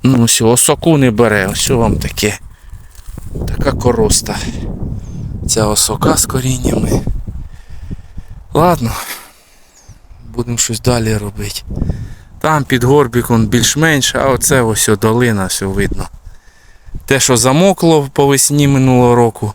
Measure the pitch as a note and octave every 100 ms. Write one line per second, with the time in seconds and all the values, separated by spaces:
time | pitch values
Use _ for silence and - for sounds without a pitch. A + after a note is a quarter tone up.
0 | B2+ B2+ A#2 - A2+ B2 - C#3+ E3 D3+
1 | B2+ G#2+ A#2 G#2 F#2+ - - B2+ A2+ G2
2 | - - G#2 - - - - - - -
3 | - - - - - - C#3 A#2+ B2 A2+
4 | G#2+ - - G2+ - - - - - -
5 | - - - - - A2 G#2+ G#2 - G#2+
6 | D#3 D#3 - C3 B2+ B2+ - - - -
7 | - - - - - - - - - -
8 | - - - - - - F3 D#3+ A2+ G#2
9 | - - - _ _ - - _ - -
10 | - - - A2+ A#2+ A#2 - A2 - A#2+
11 | A2 G#2+ G2+ G#2+ G#2 - - - - -
12 | - - - - D#3 D#3 B2+ B2+ B2 D3
13 | B2+ A#2+ A#2 A#2 G#2+ A#2+ A2 C#3+ D#3+ D3
14 | A#2+ B2 C3+ B2 - C3+ A2+ G#2 - G#2
15 | A2+ A2+ B2 G#2 F#2 - G2 G2 G2 F#2+
16 | F#2 - - - - _ - - - -
17 | - C3+ - A#2+ B2+ C#3+ F#3+ F#3 E3+ D#3
18 | C#3 - C#3 C#3 - D3 C#3+ C#3 C3 B2
19 | B2 A#2+ A#2 - G#2